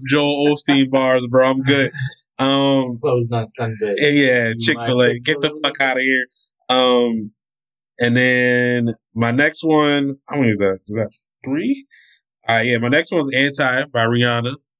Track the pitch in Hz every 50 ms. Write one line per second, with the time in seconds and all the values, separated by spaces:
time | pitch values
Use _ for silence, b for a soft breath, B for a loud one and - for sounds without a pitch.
0 | 135 131 139 147 147 147 143 139 147 147 147 147 - - 143 135 135 131 131 135
1 | 131 131 131 127 123 120 123 131 131 131 135 135 131 131 139 139 135 - B 139
2 | 131 131 B B B _ _ - 131 135 139 139 139 139 139 135 131 123 120 117
3 | 143 147 123 123 117 113 120 117 110 - - - 117 113 110 104 107 104 101 -
4 | 147 147 147 147 139 131 123 123 117 113 113 117 113 - 151 127 - 131 123 123
5 | 123 120 120 120 123 147 156 143 143 151 151 156 147 139 - - 139 131 127 127
6 | 131 131 131 131 127 _ B B B B B _ _ - 127 127 127 127 123 123
7 | 120 120 117 110 107 104 _ _ _ _ _ _ _ _ _ _ _ _ _ -
8 | 120 120 120 127 127 127 127 123 123 123 123 123 123 123 123 123 117 117 113 _
9 | _ _ - 110 117 117 120 131 147 160 156 - 165 160 156 151 147 147 143 143
10 | 139 139 135 - _ - - 143 131 113 107 101 101 98 95 95 _ 104 104 113
11 | 107 - _ _ _ _ _ _ - 131 135 156 202 254 277 277 - _ b b
12 | b b b b b b _ _ - - 117 113 113 123 120 113 117 120 139 160
13 | 170 - 190 170 143 135 131 131 139 143 139 143 143 131 123 131 147 147 - 120
14 | 113 113 120 120 123 120 120 117 117 127 143 - _ _ _ _